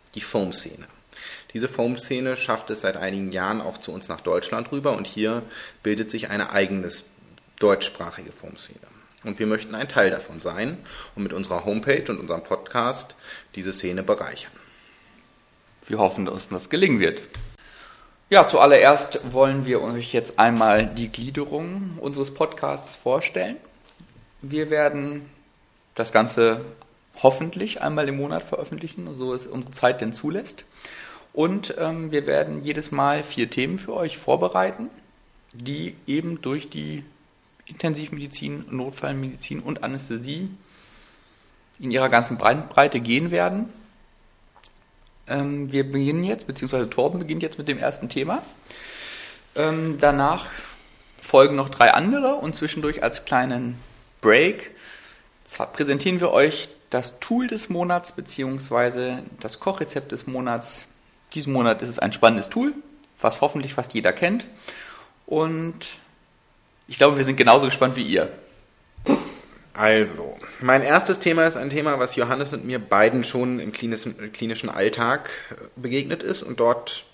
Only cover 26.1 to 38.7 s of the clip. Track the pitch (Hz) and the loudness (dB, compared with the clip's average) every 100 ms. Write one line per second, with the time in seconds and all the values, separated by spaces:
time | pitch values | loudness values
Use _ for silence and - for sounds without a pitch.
26.1 | 110 113 120 117 113 - - - _ _ | 4 4 4 4 4 -6 -18 -20 _ _
27.1 | - 131 131 165 180 214 - 156 151 139 | 4 4 4 -4 -6 -8 -4 -2 -2 -2
28.1 | 139 143 160 - - 147 156 160 - 170 | -4 -4 -6 -6 -8 -6 -10 -12 -12 -14
29.1 | 135 127 127 127 127 123 - 127 - 110 | -8 -6 -6 -8 -10 -12 2 2 2 -4
30.1 | - 151 190 277 - - - - - - | -6 -6 -6 -8 -18 -20 -20 -20 -18 -20
31.1 | - - - 165 202 - - 160 165 160 | -20 -8 0 0 0 -4 -4 -4 -4 -4
32.1 | 147 143 143 151 151 143 147 151 139 143 | -2 2 0 0 -4 -6 -6 -4 0 0
33.1 | 147 147 - 117 - 135 190 - 113 160 | 0 -4 -4 -4 -2 -2 -4 -6 -4 -4
34.1 | - - 143 180 - 190 - 233 - _ | -4 0 2 2 0 -2 -4 -12 -14 _
35.1 | _ _ _ _ 120 123 143 170 - - | _ _ _ _ -14 -10 -8 -10 -10 -4
36.1 | 147 170 170 127 147 - 156 151 147 143 | -4 -4 -6 -6 -6 -8 -10 -8 -10 -12
37.1 | _ _ _ _ _ - 156 165 151 151 | _ _ _ _ _ -20 -6 -4 -4 -8
38.1 | 147 143 - 143 147 - | -12 -12 -10 -10 -10 -10